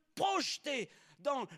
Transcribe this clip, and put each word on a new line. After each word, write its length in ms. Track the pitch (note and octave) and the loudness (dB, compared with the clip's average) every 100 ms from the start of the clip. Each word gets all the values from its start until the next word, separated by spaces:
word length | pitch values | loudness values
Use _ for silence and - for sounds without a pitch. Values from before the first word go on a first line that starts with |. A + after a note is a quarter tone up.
| _ | _
projetait 720 | - G4 G4 - - - C4+ F#3+ - - - | 0 2 2 0 -4 -4 -4 -4 -10 -20 -4
dans 280 | A3+ C#4 A#3 | 0 0 -2